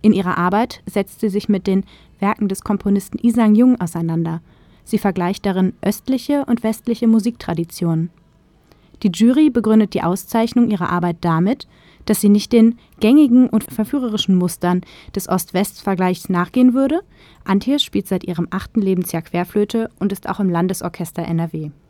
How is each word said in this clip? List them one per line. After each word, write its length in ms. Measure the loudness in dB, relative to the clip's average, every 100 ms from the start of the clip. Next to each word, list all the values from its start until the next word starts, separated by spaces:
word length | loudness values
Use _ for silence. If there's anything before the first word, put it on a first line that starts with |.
In 120 | 4
ihrer 240 | 2 0 -2
Arbeit 440 | 0 0 -2 -6 -6
setzt 340 | -6 -6 -4
sie 80 | -4
sich 220 | -2 0
mit 180 | 0 2
den 160 | -2 -2 -18 _ _
Werken 280 | -4 -2 -4
des 140 | -4
Komponisten 560 | -4 -2 0 0 -2 -2
Isang 340 | 0 2 4
Jung 280 | 6 6 4
auseinander. 600 | -2 -4 -2 -2 -2 -6 _ _ _ _ -4
Sie 120 | -2
vergleicht 480 | -2 -2 -4 -4 -4
darin 280 | 0 -2 -2
östliche 640 | -4 -4 -4 -6 -2 -4 0
und 180 | -2
westliche 420 | -2 -6 -6 -2 2
Musiktraditionen. 1040 | 2 0 -6 -8 -6 -6 -4 -2 -2 -4 _ _ _ _ _ _ _ _ -4
Die 80 | -4
Jury 360 | 2 2 4 2
begründet 440 | 2 2 2 2
die 80 | -2
Auszeichnung 680 | -2 -4 -4 -2 0 2 0
ihrer 200 | 0 -2
Arbeit 280 | -2 -2 -2
damit, 460 | -2 0 0 -2 -8 _ _ _ -4
dass 160 | 0
sie 80 | 4
nicht 240 | 4 4
den 260 | 4 4 2 _ _
gängigen 480 | 4 6 6 6 4
und 160 | 0 -2
verführerischen 680 | -6 -4 -4 -4 -4 0 2
Mustern 460 | 0 -2 -2 -2 -4 -20 -12 -10
des 120 | -4
Ost-West-Vergleichs 1000 | -4 -2 -4 -4 -6 -6 -2 0 -2 -2
nachgehen 440 | -2 0 4 4
würde. 280 | 4 0 -2 -6 _ -20 _
Antje 360 | -2 -2 0 -2
spielt 280 | -2 -4 -4
seit 160 | -6
ihrem 240 | -4 -6 -4
achten 300 | -6 -4 -2
Lebensjahr 400 | 0 -2 -2 -6
Querflöte 680 | -4 -6 -2 -2 -2 -2 -6 _
und 140 | -6
ist 160 | -4 -8
auch 100 | -2
im 100 | 0
Landesorchester 760 | 0 0 -2 -8 -8 -10 -8
N 160 | -4 -4
R 120 | -4
W. 200 | -6 -10 -14 _